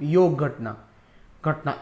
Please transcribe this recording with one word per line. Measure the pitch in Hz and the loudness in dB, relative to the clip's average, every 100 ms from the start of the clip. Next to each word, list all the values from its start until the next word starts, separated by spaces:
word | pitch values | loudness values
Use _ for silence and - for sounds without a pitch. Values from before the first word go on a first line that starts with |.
યોગ | 147 175 175 139 | 2 4 4 2
ઘટના. | 143 - 113 104 - _ _ - - - | -2 -4 -10 -12 -18 _ _ -20 -20 -8
ઘટના | 160 156 143 135 | -4 -4 -4 -6